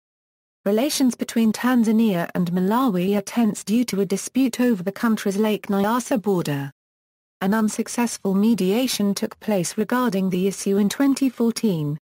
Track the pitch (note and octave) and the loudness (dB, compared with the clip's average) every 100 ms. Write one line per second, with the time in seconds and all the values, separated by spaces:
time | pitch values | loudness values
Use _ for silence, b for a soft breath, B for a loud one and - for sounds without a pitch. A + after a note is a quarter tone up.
0 | _ _ _ _ _ _ G3 G#3+ D4 - | _ _ _ _ _ _ -2 0 0 0
1 | B3+ - - A#3 A3+ - A#3+ B3+ A3 A3 | 0 0 -2 0 2 2 2 2 4 4
2 | A3+ F3 - - F3 F3+ F#3 A#3 C4+ F3+ | 4 2 -2 -2 -2 0 0 2 0 0
3 | F#3 G3+ G3 A#3 A3+ - - A3+ B3 F#3+ | 0 0 -2 0 0 0 -2 -2 0 -2
4 | G3 G3 - B3 C4+ - B3 G3+ F3+ - | -2 -4 -4 -2 0 0 0 0 -2 -2
5 | A#3 G#3+ G#3 G3 A3 G3 - G3 G3+ A#3+ | -2 0 -2 0 0 -2 -2 0 0 0
6 | - C4 G#3 F#3 D#3 C#3+ C#3 - _ _ | -2 -2 0 0 0 -4 -6 -12 _ _
7 | _ _ _ - F#3+ A3 G#3+ - A3 - | _ _ _ -6 0 2 0 -2 -6 -2
8 | A#3 - G3 G3 G#3+ A3+ F#3 G#3+ C4 - | -4 -2 -2 2 2 2 2 2 0 0
9 | G3+ G3 A3 - - G3+ E3+ - G#3+ B3 | 0 0 -4 -6 -2 0 0 -2 -2 0
10 | B3 F#3+ F#3 F3+ G3 - G3 G3 G3+ - | 0 0 0 0 0 -2 0 2 2 2
11 | C#4 C4 C4+ - A#3 A3 A3+ E3 D3 D3+ | 2 2 0 0 -2 0 0 0 -2 -6
12 | _ | _